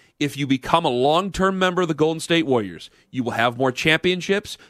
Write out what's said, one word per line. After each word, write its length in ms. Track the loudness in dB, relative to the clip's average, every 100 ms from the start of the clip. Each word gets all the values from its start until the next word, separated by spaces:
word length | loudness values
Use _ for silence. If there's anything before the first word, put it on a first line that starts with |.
| _ _
if 160 | -4 -4
you 100 | -2
become 380 | -2 2 2
a 60 | 2
long-term 680 | 2 2 2 0 0 0 2
member 240 | 0 0
of 60 | -2
the 60 |
Golden 260 | 0 0 0
State 260 | 0 0 2
Warriors, 440 | 0 0 -8 -18 _ _
you 140 | -6
will 80 | -4
have 260 | 0 0 2
more 140 | -2
championships. 840 | 0 2 2 2 -2 -2 -4 -4 -14 -18